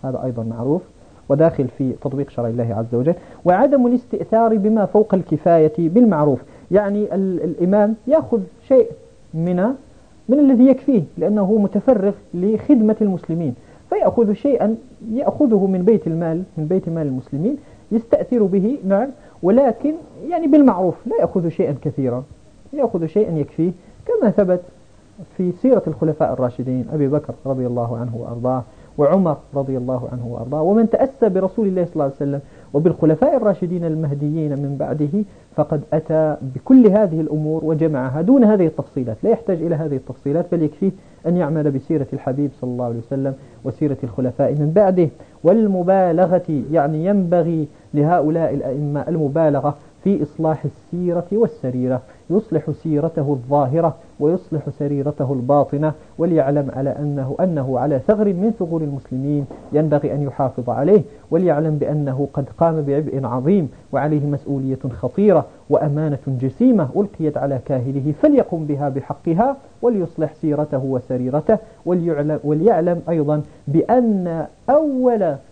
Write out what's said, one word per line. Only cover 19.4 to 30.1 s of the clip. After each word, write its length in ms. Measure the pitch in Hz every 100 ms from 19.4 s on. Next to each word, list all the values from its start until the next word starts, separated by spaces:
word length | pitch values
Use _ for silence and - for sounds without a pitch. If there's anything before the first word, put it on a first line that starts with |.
ولكن 500 | 339 240 269 - 285 320 - - 233
يعني 180 | 349 330
بالمعروف، 480 | 294 269 180 185 156 226
لا 100 | 453
يأخذ 280 | - 202 170
شيئا 280 | - 170 139
كثيرا، 420 | 151 - 131 120 131 - - - -
يأخذ 340 | 294 247 185 160
شيئا 320 | - 214 160
يكفيه، 320 | 143 - 165 - - - -
كما 240 | 466 254
ثبت 300 | 180 190 180 180 - - - - - 180 -
في 160 | 180 175
سيرة 200 | 254 247 -
الخلفاء 460 | 156 160 151 156
الراشدين، 540 | 120 123 - 131 127 117
أبي 160 | 156 139
بكر 260 | 147 147 120 135
رضي 200 | 131 123
الله 300 | 120 117 117
عنه 200 | 120 113
وأرضاه، 460 | 120 117 123 131 117 - - -
وعمر 380 | 143 185 180 143 -
رضي 240 | 139 139 131
الله 300 | 123 127 120